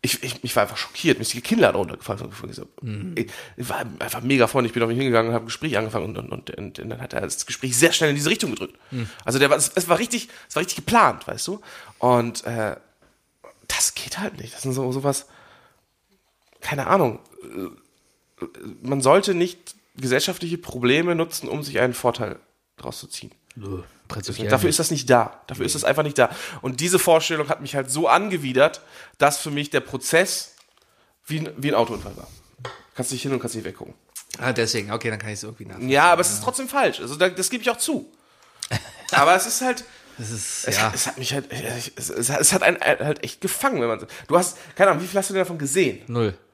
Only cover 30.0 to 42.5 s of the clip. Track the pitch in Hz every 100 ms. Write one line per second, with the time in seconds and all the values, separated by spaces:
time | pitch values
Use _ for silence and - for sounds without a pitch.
30 | - 165 190 - - _ _ _ _ _
31 | _ _ - 151 160 - 139 113 117 104
32 | 90 95 - - _ _ - - _ -
33 | 123 127 139 131 120 113 90 95 - -
34 | _ - - - 123 117 113 117 101 113
35 | 117 107 107 104 107 110 101 98 127 139
36 | 165 175 180 202 - 254 262 285 220 -
37 | 107 147 185 175 185 247 220 233 - 302
38 | - _ _ _ _ _ - 113 - -
39 | - - 151 185 226 - 254 247 - -
40 | - - 110 113 - - - 101 110 104
41 | - 131 127 139 - 117 117 123 - -
42 | 123 - 123 143 -